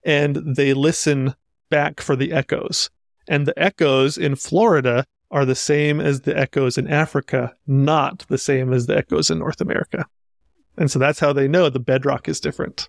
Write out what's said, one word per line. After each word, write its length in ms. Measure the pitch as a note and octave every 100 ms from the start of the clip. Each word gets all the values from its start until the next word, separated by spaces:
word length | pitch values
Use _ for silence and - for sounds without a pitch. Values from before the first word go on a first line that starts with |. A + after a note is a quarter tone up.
And 320 | G3+ D3 D3 C#3+
they 360 | D3+ C3 C#3
listen 640 | C3+ D3+ D#3+ - C#3+ C3 - _ _ _
back 320 | D3+ D3 D3
for 140 | -
the 180 | C3+ D#3
echoes. 580 | D#3+ C3+ - - - - _ _ _ -
And 180 | C#3+
the 140 | C#3+ -
echoes 560 | F3 - D3+ C3+ C3+ D3+
in 200 | D3 C#3
Florida 680 | - E3 A3+ D#3+ B2+ A#2+ C#3 _ _
are 120 | C#3+
the 120 | C3 C3
same 440 | - D3 D3 D3
as 200 | D#3 C3+
the 180 | C#3+ -
echoes 400 | C3 - C3 C3
in 80 | C3
Africa, 720 | D3 D#3+ C#3+ - C#3 B2 _ -
not 580 | C3+ C#3 D#3 C#3 F#3 -
the 100 | C3
same 340 | - C3+ B2+
as 140 | B2+ A#2+
the 100 | -
echoes 340 | - D#3 D#3
in 100 | -
North 200 | - -
America. 460 | F#3+ - - - - _ _ _ _ _ _ -
And 120 | D3
so 80 | C3+
that's 180 | C#3 D3+
how 140 | D3
they 160 | C#3 C3+
know 200 | E3+ E3
the 120 | C3
bedrock 480 | A#2+ C3+ C#3 C3 -
is 100 | D3
different. 500 | - - - -